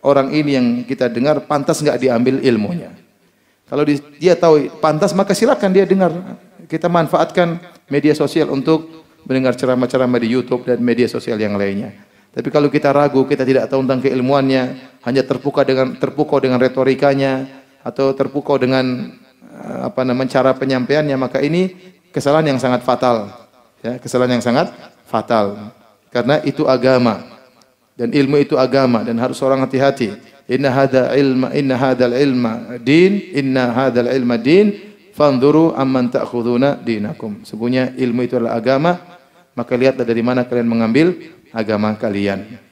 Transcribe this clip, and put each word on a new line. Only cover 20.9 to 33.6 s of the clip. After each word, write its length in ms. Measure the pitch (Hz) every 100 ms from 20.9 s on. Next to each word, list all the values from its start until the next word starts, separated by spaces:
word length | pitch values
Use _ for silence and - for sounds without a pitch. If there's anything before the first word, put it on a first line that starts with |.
| 147 151 135
maka 240 | 127 135
ini 320 | 147 170 185 - - _ _
kesalahan 400 | - 139 151 156
yang 80 | 131
sangat 240 | 123 123
fatal. 480 | 123 123 127 117 101 98 - _ _ _
Ya, 160 | 113 123
kesalahan 440 | 120 123 127 123
yang 40 |
sangat 320 | 120 123 180 - - _ _
fatal. 640 | 113 107 117 101 104 107 - _ _ _
Karena 320 | 123 120 151
itu 240 | - 131 147
agama. 640 | 131 127 127 120 98 - - - _ _ _ _
Dan 160 | - 117
ilmu 320 | 143 135 147
itu 160 | 139 143
agama 480 | 127 135 131 117 113
dan 160 | 117
harus 160 | 127 127 135
orang 160 | 135
hati-hati. 560 | 131 131 139 139 113 101 - - -
"Inna 240 | 127 139
hadha 400 | 127 135 131 123
ilma, 400 | 127 139 127 127
inna 240 | 139 139 127
hadzal 360 | 135 123 123 120
ilma 640 | 143 127 120 113 120 120
din, 500 | 120 156 185 202 - 143
inna 320 | 135 131